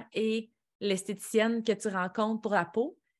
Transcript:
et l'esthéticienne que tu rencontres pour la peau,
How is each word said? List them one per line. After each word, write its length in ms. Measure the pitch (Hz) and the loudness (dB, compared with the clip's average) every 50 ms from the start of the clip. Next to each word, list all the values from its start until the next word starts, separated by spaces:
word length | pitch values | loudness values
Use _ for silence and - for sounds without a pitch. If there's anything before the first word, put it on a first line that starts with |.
| 226 - - | -4 -6 -4
et 380 | 202 220 220 220 226 220 - _ _ _ _ _ - | -2 0 0 0 -2 -4 -8 _ _ _ _ _ -4
l'esthéticienne 840 | 202 202 190 185 - - 202 190 - - - 214 214 226 233 233 220 | -2 0 0 0 -2 -6 -8 -8 -6 0 2 2 4 4 2 0 0
que 100 | 226 208 | 0 0
tu 140 | 202 - 220 | 0 0 -2
rencontres 520 | 190 190 180 180 - 226 214 214 220 220 | -2 -2 -2 -2 0 0 0 0 0 -2
pour 120 | - 214 202 | -2 2 2
la 120 | 185 170 | 2 2
peau, 320 | 170 - 220 247 320 - _ _ _ _ | 2 0 -2 -2 -2 -4 _ _ _ _